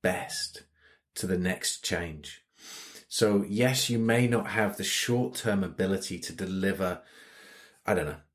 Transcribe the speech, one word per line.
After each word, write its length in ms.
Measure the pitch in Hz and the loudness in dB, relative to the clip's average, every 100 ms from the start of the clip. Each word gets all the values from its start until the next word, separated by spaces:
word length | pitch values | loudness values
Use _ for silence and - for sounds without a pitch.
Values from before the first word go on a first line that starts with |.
best 640 | - 92 - - - - - _ _ _ _ | -2 -2 -4 -6 -8 -10 -20 _ _ _ _
to 140 | - 92 | -6 -2
the 100 | 90 | 0
next 460 | 90 - - - | 0 -2 -4 -4
change. 580 | - 87 85 78 - - _ _ - - - - - | -2 -2 -4 -8 -14 -18 _ _ -20 -18 -18 -20 -8
So 380 | - 107 101 98 | 2 4 4 2
yes, 420 | 104 127 131 - | 2 4 4 2
you 120 | 117 | 2
may 260 | 113 120 123 | 4 4 4
not 220 | 117 101 | 2 0
have 280 | 113 104 - | 0 0 0
the 60 | |
short-term 800 | 95 - - 120 123 - 117 98 | -2 0 2 2 0 -2 0 0
ability 560 | 90 80 95 95 - 87 | 0 0 0 0 -2 -8
to 120 | 85 | -8
deliver, 720 | 82 92 95 98 95 92 90 - - - - - - - _ - | -8 -4 0 0 0 -2 -4 -10 -20 -20 -20 -20 -20 -20 _ 0
I 80 | |
don't 120 | 92 76 | 0 0
know 100 | - _ | -6 _